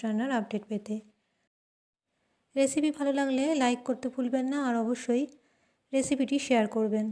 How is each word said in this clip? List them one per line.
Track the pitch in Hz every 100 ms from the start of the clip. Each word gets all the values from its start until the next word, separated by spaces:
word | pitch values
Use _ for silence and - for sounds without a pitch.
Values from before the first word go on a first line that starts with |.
রান্নার | 226 214 262
আপডেট | 247 214 214 208
পেতে। | 208 208 214 - _ _ _ _ _ _ _ _ _ _ _ _ _ _ 269
রেসিপি | 269 302 302
ভালো | 294 277
লাগলে | 277 277 262 285 311
লাইক | 247 247
করতে | 247 254 254
ভুলবেন | 254 247 262 254
না, | 285 262
আর | 233
অবশ্যই | 226 247 - 240 285 - _ _ _ _ -
রেসিপিটি | 269 262 269 254 277
শেয়ার | - 240 214
করবেন। | 226 220 214 214